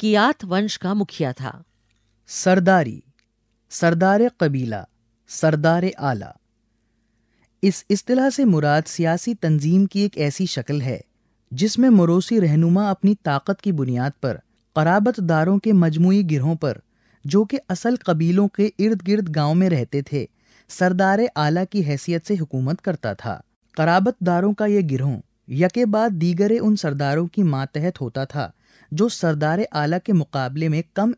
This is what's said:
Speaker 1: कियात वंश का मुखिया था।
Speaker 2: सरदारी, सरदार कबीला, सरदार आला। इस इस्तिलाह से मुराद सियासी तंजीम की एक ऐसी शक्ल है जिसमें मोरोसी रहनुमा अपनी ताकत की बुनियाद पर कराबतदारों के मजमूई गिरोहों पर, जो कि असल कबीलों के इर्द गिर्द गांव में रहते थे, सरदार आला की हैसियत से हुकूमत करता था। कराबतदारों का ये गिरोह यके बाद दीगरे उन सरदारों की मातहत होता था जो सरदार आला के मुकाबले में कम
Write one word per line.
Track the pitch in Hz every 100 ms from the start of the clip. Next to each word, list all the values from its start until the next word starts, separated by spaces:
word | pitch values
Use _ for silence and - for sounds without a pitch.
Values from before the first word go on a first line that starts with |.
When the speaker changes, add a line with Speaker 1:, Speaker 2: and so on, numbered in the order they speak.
Speaker 1:
कियात | 214 208 233 302
वंश | 190 185 214 -
का | 180
मुखिया | 208 196 - 147
था। | 127 131 - - _ _ _ _ _ -
Speaker 2:
सरदारी, | - 185 185 180 185 131 107 - _ _ _ _ _ _
सरदार | - 170 170 190 202 240 -
कबीला, | 165 135 120 104 90 _ _ _ -
सरदार | - 160 156 160 170 185 -
आला। | 139 113 92 - _ _ _ _ _ _ _ _ _ _ _ _
इस | 196 - -
इस्तिलाह | 208 - 254 269
से | 269
मुराद | 254 160 147 147
सियासी | 156 - 165 170 -
तंजीम | 226 165 156 147 180 196
की | 202
एक | 202 -
ऐसी | 147 - 185
शक्ल | - 120 147
है | 127 117 - _ _ _ -
जिसमें | 127 208 214 254
मोरोसी | 214 170 175 - 233
रहनुमा | 170 151 165 180 208
अपनी | 190 196
ताकत | 208 170 139 - 196
की | 202
बुनियाद | 165 127 123 131 -
पर | 135 104 _ _ _ -
कराबतदारों | 156 190 208 233 175 160 165 196
के | 220
मजमूई | 202 165 156 180 196
गिरोहों | 185 151 139 165
पर, | 143 - - _ _ _ 143
जो | 185
कि | 214 269
असल | - 185 233 247
कबीलों | - 165 165 185 202
के | - 208 -
इर्द | 208 214
गिर्द | 175 208 180
गांव | 156 147
में | 165 190
रहते | 160 117 143 139
थे, | 143 - _ _ _ -
सरदार | - 185 185 190 202 247 -
आला | 151 170
की | 185 208
हैसियत | 151 143 - 170 -
से | 202
हुकूमत | 156 131 131 175
करता | - 160 110
था। | 98 117 92 _ _ _
कराबतदारों | - 160 175 196 - 180 175 196
का | 202 208
ये | 208
गिरोह | 165 131 139 120 - _ -
यके | 131 180 233
बाद | 240 214 226
दीगरे | 180 170 175 202 226
उन | 214 208
सरदारों | 160 139 139 147 170
की | -
मातहत | 180 135 135 151 165 -
होता | 127 131 135
था | 143 98 - _ _ -
जो | 151 226
सरदार | - 170 151 151 170 214
आला | 156 147 175
के | -
मुकाबले | 190 147 139 127 139 160
में | 151 165 -
कम | 214